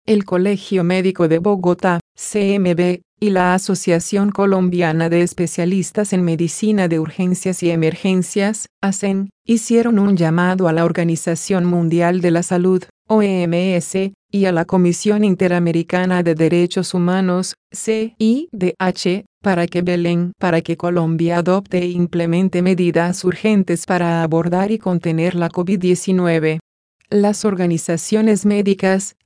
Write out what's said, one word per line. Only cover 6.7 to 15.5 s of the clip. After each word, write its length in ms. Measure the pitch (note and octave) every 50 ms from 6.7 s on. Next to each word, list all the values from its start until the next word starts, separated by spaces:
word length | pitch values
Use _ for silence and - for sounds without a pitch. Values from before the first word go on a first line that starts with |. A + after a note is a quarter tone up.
| G#3+ G3 F#3 E3
de 120 | E3 D#3+
Urgencias 600 | D#3 D#3 - - F3+ F#3 G3+ - - F#3 F3+ - F3
y 80 | E3+
Emergencias, 960 | E3+ E3 D#3+ D#3+ F3 - - F#3+ F#3 F#3 F3 - - G3+ G3 G#3 G#3+ - - - _ _ -
asen, 480 | G3 G3 - G3+ G3 G3 G3 G3 G3 - _ _
hicieron 520 | - A#3 A3 - - A3+ A#3 A#3 A#3+ A3+ G3+
un 180 | G3 G3+ G3
llamado 520 | E3+ E3+ D#3+ D#3+ F3 F3+ F3+ F#3 F#3 F#3 E3
a 40 | D#3
la 120 | E3 E3+
Organización 800 | E3+ E3 F#3 E3+ E3+ E3 D#3 - F3+ E3 D#3+ - - F#3+ F#3 F3
Mundial 560 | F3 F3 F3 E3+ E3 E3 E3+ E3+ F3 F3+ F#3
de 120 | E3+ F3 E3
la 100 | E3+ E3+
Salud, 400 | - F#3 F3+ F3+ F#3 F#3 F3+ - - _ _ _ -
O 140 | A3 G#3+ G#3
M 540 | G3 F#3+ F3+ F3 E3 E3+ F3 F3+ F#3+ F3+
S, 360 | F3 - - - F#3+ F#3+ G3 - _ _ _
y 140 | - G3+ F#3+
a 60 | F#3 F3
la 120 | D#3+ -
Comisión 580 | - G3 F#3 F3+ F3 E3+ - - G#3 G#3 G#3 G#3+
Interamericana 1000 | G3+ F3+ F#3 G3 F3